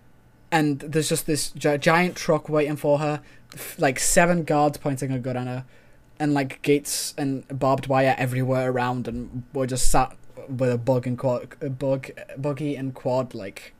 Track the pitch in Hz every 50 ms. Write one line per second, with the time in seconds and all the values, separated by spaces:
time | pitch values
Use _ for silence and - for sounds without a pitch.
0 | _ - - - _ - _ _ - - 170 160 151 147 143 139 143 151 139 160
1 | 151 - 170 - - - 151 139 - - - 143 - 151 147 143 - 170 160 175
2 | 180 180 - - - - 156 147 - - 151 151 147 147 151 139 - 147 147 147
3 | 156 147 151 147 - - - - - - - - - - - - 160 175 - -
4 | - - - 185 175 175 180 175 156 - 151 147 147 151 143 - - 151 135 131
5 | 143 131 131 127 120 131 123 123 127 127 127 131 131 - - - - - - -
6 | - _ - - 151 147 143 143 135 135 - - - 143 143 147 - - - -
7 | - - - - 143 135 135 131 - - 139 127 139 131 135 135 131 135 131 131
8 | 135 131 131 - 131 123 123 127 131 127 131 127 127 131 127 123 123 123 127 127
9 | 113 117 117 120 120 - - 127 120 - - 135 131 123 131 127 - - - 139
10 | 131 - - - - - - 127 - - 131 120 131 123 120 120 117 135 131 127
11 | 123 131 123 120 - 131 123 120 - - - - 156 143 131 127 143 135 135 131
12 | 131 139 - - - - - 135 135 147 143 131 156 143 143 139 135 135 127 -
13 | - 131 123 131 123 120 - 113 95 98 - - - - -